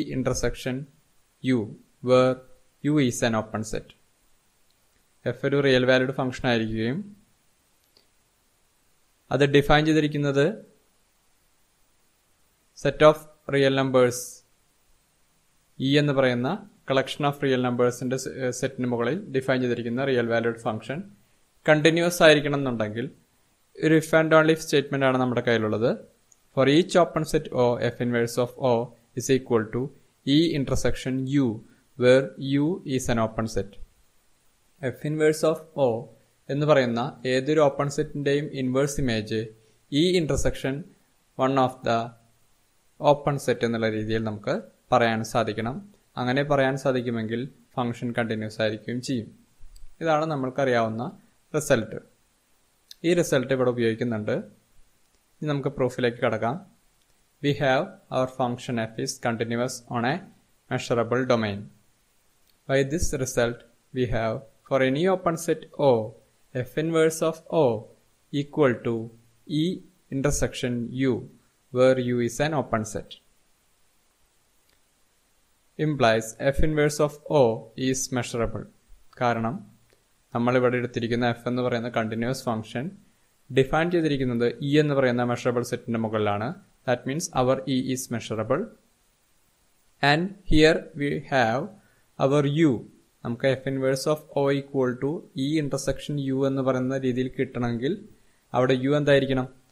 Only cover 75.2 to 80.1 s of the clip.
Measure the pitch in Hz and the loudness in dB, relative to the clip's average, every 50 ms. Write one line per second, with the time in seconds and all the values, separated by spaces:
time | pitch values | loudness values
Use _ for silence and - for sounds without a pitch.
75.2 | _ _ _ _ _ _ _ _ _ _ _ - 156 156 151 131 123 113 110 113 | _ _ _ _ _ _ _ _ _ _ _ -4 -2 -2 0 2 4 4 4 2
76.2 | 113 - - - 127 139 139 - 170 156 156 147 147 151 147 - 151 147 - - | 0 -4 -8 -4 -2 0 2 4 4 4 4 4 2 2 2 0 0 -2 -2 -6
77.2 | - - 156 147 127 113 110 - - - - - 131 131 131 127 - - 131 123 | -6 0 4 4 4 4 2 0 -6 -12 -10 -4 -2 -2 -2 -2 -4 -4 -4 -4
78.2 | 117 - - 117 113 107 110 104 - - _ _ _ _ - - - - - - | -4 -4 -4 -4 -4 -4 -4 -8 -12 -14 _ _ _ _ -20 -20 -20 -20 -6 -2
79.2 | 127 120 117 113 113 113 139 208 - - - _ _ _ _ _ _ _ | 0 0 0 0 -2 -4 -4 -6 -10 -16 -20 _ _ _ _ _ _ _